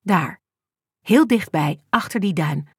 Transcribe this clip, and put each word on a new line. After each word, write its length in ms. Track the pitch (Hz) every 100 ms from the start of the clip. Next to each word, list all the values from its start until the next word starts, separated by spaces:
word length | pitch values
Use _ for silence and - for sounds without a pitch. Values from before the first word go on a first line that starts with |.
Daar, 400 | 202 185 135 - _ _ _ _ _ _
heel 260 | - 233 269
dichtbij, 580 | 233 - 156 147 147 _
achter 320 | 233 - 233
die 120 | 202
duin. 360 | 165 151 147 147